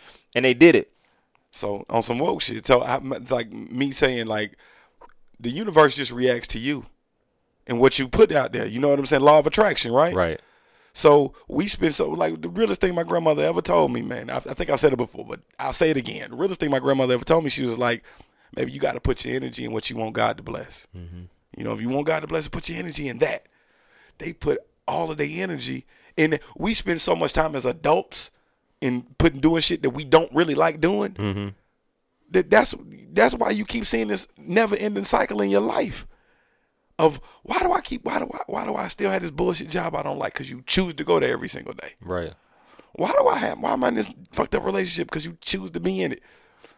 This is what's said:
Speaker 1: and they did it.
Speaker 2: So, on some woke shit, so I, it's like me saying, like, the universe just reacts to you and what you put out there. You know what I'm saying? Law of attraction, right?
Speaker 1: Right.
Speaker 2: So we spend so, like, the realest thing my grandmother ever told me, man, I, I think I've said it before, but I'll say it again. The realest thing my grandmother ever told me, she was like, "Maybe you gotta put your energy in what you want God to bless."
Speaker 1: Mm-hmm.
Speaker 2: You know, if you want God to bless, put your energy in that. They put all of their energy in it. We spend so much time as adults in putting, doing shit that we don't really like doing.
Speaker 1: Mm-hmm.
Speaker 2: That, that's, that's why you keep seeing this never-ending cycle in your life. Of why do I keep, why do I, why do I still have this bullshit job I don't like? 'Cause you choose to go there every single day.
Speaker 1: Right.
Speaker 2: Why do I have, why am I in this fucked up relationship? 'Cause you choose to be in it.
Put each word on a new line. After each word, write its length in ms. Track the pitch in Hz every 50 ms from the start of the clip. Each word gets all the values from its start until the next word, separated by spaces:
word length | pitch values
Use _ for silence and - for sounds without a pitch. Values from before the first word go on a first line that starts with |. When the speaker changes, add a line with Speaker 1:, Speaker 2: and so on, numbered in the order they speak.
| - - - - _ _ -
Speaker 1:
and 100 | 123 127
they 100 | 131 127
did 200 | 123 160 170 147
it. 180 | 107 - - _ _ _ _ _ _ _ _ _ _ _ _
Speaker 2:
So, 340 | - - - 104 101 98 - -
on 140 | - 117 110
some 160 | - 117 120
woke 240 | 147 - - - -
shit, 240 | - 110 110 -
so 160 | - 127 123 123
I, 180 | 123 123 135 135 131 135
it's 140 | - 123 -
like 220 | 127 120 117 107 95
me 400 | 110 107 - - 127 139 139 131
saying, 340 | - 147 131 127 120 113
like, 300 | 110 107 107 107 104 - _ _ _ _ _ _ _ _ _ - - - - - - _ -
the 120 | 117 120
universe 440 | 123 165 226 214 165 156 151 143 131
just 160 | 139 139 117
reacts 380 | 120 120 127 127 123 117 - -
to 100 | - 113
you 280 | 117 135 147 131 - - - _ _ _ _ _ _ _ _ _ _ _ _ _ _
and 120 | - 123 117
what 180 | 127 131 - -
you 100 | 135 123
put 240 | - - 220 - 156
out 200 | 143 127 117 113
there. 140 | 117 110
You 140 | 107 107 123
know 80 | 139 143
what 100 | 143 143
I'm 80 | 139
saying? 160 | - 151 135 135
Law 160 | 147 151 151
of 80 | -
attraction, 460 | - - - 214 202 147 - - 120 117
right? 220 | 131 156 170 -
Speaker 1:
Right. 260 | 95 87 82 80 - - _ _ _ _ _ _ _ _ _ _ -
Speaker 2:
So 340 | - 156 147 147 139 131 - - -
we 220 | - - 143 185 208
spend 260 | - - 180 165 147
so, 160 | - 175 147
like, 320 | 151 170 165 160 165 160 156
the 60 | 170
realest 320 | 170 196 226 214 190 -
thing 120 | - 185 175
my 120 | 170 170
grandmother 400 | 170 170 170 170 160 151 147 151
ever 180 | 160 170 175 170
told 300 | - 175 170 156 139 123
me, 100 | 120 -
man, 280 | 101 - - - -
I, 80 | 127 127
I 160 | - - 139
think 140 | - 175 -
I've 120 | 139 135
said 120 | 151 151 131
it 40 |
before, 280 | 120 123 - - - 110
but 140 | - - - - _ _
I'll 160 | - 135 135 127
say 180 | - 175 160
it 60 | 156
again. 340 | 139 120 120 123 127 135 -
The 60 | -
realest 220 | 120 175 196 185 -
thing 140 | 165 147 139
my 80 | 131
grandmother 340 | 131 139 139 135 131 127 127
ever 100 | 123 120
told 200 | - 160 165 160
me, 60 | 143
she 140 | - 143 135
was 140 | 120 117 120
like, 240 | 123 120 120 - - - - - - _ _ _ _ _ -
"Maybe 160 | - 131 127 131
you 80 | 139
gotta 180 | 143 143 135 135
put 260 | - 131 123 - -
your 120 | 123 123
energy 280 | 131 135 127 120 123 123
in 60 | 117
what 180 | 113 110 - -
you 80 | 117
want 180 | 113 110 110 110
God 240 | 107 113 113 117 -
to 40 | -
bless." 460 | - - - - - - - - _ -
Speaker 1:
Mm-hmm. 260 | 90 87 85 87 87 90 90 _ _ _ _ -
Speaker 2:
You 60 | - 113
know, 100 | 113 113
if 80 | 107
you 80 | 113 120
want 200 | 131 139 147 151
God 120 | 160 156 151
to 40 |
bless, 220 | - 160 160 156 151
put 200 | - 165 - -
your 120 | 170 170
energy 280 | 180 170 151 - 147 135
in 100 | 120 -
that. 280 | 156 143 156 - - _ _ _ _ _ _ _ _ _ _ _ _ _ _ -
They 140 | - 175 -
put 260 | - - 147 - - - _ _ _ _ -
all 240 | 170 170 165 160 156
of 60 | 151
their 100 | 147 147
energy 560 | 156 170 190 190 165 139 120 127 131 131 - _ _ _ _ _ _
in 160 | - 156 160 156
it. 100 | 139 - - -
We 180 | - - 208 233
spend 260 | - - 185 170 160
so 140 | - 175 -
much 180 | 175 160 143 -
time 220 | 160 156 160 147
as 100 | 135 120
adults 680 | 123 120 165 - 165 160 185 - - - - - - _ _ _ _ _ _ _ _ _ _
in 220 | - 131 123 123 123 - - -
putting, 200 | 156 165 139 135
doing 240 | 131 156 165 165 156
shit 200 | - 175 - -
that 80 | 135
we 120 | 123 143 156
don't 320 | 131 147 160 165 - 123
really 220 | 147 175 160 143
like 240 | 139 165 165 156 165
doing. 320 | 151 175 202 208 208 - 196
Speaker 1:
Mm-hmm. 360 | - 104 104 95 101 101 101 98 - _ _ _ _ _ _ _ _ _ _ _ _ _ _
Speaker 2:
That, 200 | - 185 180 -
that's, 240 | 208 214 277 - - - - - - - - - 156
that's 240 | 196 220 254 247
why 140 | 240 226 220
you 140 | 220 208 214
keep 220 | - - 233 214
seeing 220 | - - 226 220 208
this 180 | 202 190 - - _
never-ending 680 | - - - 175 214 226 214 202 - 202 214 208 196 196
cycle 380 | - - - - - 208 208 202
in 80 | -
your 100 | 196 202
life. 480 | 214 226 214 - - 208 - - - - - _ _ _ _ _ _ _ _ _ _ _ _ _ _ _ _ -
Of 220 | 160 160 147 135 - - - _ -
why 180 | - - -
do 120 | 370 359 349
I 80 | -
keep, 240 | - - 254 240 -
why 140 | - - -
do 100 | - - -
I, 80 | - -
why 180 | - - - -
do 100 | - 214
I 140 | - - 185
still 220 | - - 202 196
have 120 | 190 185 175
this 80 | 165
bullshit 400 | 139 151 180 180 180 156 - 165
job 240 | 151 180 165 165 156
I 80 | 156 151
don't 160 | 147 147 143
like? 160 | 135 - -
'Cause 160 | - 135 131
you 120 | - 123 131
choose 280 | - - - 190 180 156
to 100 | 131 147
go 160 | 143 170 160
there 120 | 139 123 -
every 160 | 85 85 -
single 260 | - - - - -
day. 200 | - - - - _
Speaker 1:
Right. 340 | - 85 90 90 85 80 - - _ _ _ _ _ _ - - - _ -
Speaker 2:
Why 200 | - 170 - 466
do 160 | 571 539 480
I 100 | - 262
have, 220 | - - - -
why 120 | - - -
am 120 | 269 254
I 40 | 254
in 60 | 240
this 160 | 220 208 - - - 185 - -
fucked 220 | - - - -
up 100 | - -
relationship? 460 | 196 196 196 190 175 165 170 170 -
'Cause 140 | - 160 151
you 140 | 170 170 -
choose 300 | - - - 196 190 180 165
to 80 | 170
be 220 | 165 185 190 185 180
in 100 | 156 123
it. 100 | - - _ _ _ _ _ _ _ - - _